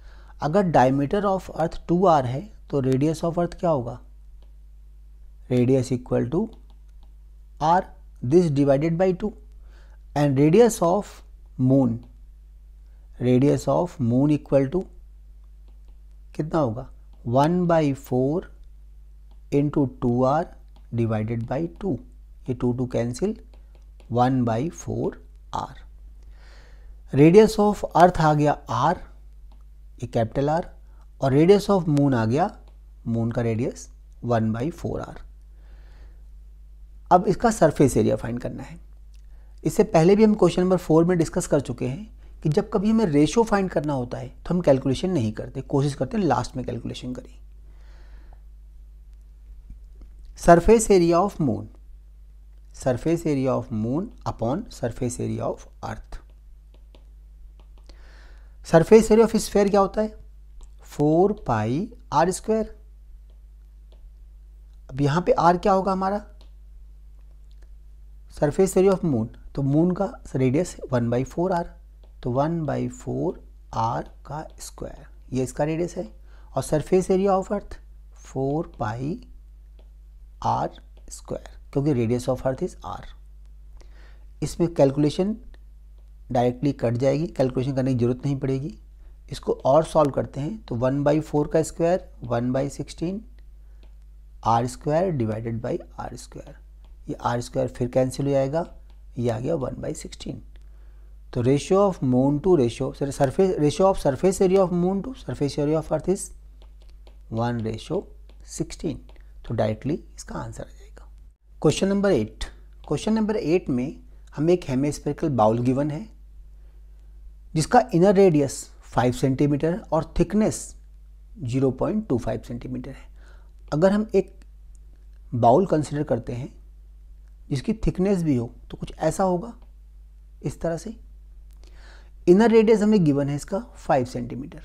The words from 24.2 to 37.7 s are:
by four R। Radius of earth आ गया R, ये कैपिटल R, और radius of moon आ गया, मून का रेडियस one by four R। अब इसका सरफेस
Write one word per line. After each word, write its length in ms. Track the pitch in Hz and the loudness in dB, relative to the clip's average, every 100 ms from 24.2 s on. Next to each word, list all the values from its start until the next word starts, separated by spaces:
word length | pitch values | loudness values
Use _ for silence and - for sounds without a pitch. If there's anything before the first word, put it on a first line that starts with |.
| 123 131 117 | 2 2 0
by 140 | 113 160 - | -2 -4 -8
four 300 | - 113 147 - - - - | -10 -6 -6 -8 -16 -20 -12
R। 220 | - - - - - - - - - - - - - - - - | -10 -10 -12 -20 -20 -20 -20 -20 -20 -20 -20 -20 -20 -20 -20 -2
Radius 420 | 135 151 196 214 214 | 6 8 10 8 6
of 240 | 208 202 - 151 | 0 0 0 6
earth 180 | 180 175 | 6 6
आ 120 | 156 | 2
गया 240 | 151 147 - - | 4 2 0 -4
R, 280 | 117 147 180 - - - - - - - - - - | -2 0 -2 -6 -20 -20 -20 -20 -20 -20 -20 -20 -14
ये 60 | 120 | -6
कैपिटल 420 | 120 113 - 143 | -2 -2 -2 -2
R, 140 | 165 - - - - - - | -2 -4 -14 -20 -20 -20 -4
और 120 | 139 | 0
radius 360 | 135 165 202 196 | 4 6 6 4
of 180 | 196 160 | 0 2
moon 240 | 143 143 123 | 2 2 2
आ 100 | 110 | 2
गया, 240 | 131 202 - - - - - 117 | 0 -2 -4 -20 -20 -20 -14 -6
मून 240 | 113 113 | -2 -2
का 100 | 117 | -2
रेडियस 460 | 117 110 147 254 - - - - 117 | -2 -2 -4 -6 -16 -20 -20 -12 -2
one 260 | 117 110 110 | 0 0 -2
by 100 | 147 170 | -6 -6
four 180 | - - | -8 -8
R। 140 | - - - - - - - - - - - - - - - - - - - - - | -10 -14 -18 -20 -20 -20 -20 -20 -20 -20 -20 -20 -20 -20 -20 -20 -20 -20 -20 -10 4
अब 160 | 180 214 | 4 4
इसका 240 | 170 233 | 0 0
सरफेस 460 | 220 160 | 2 2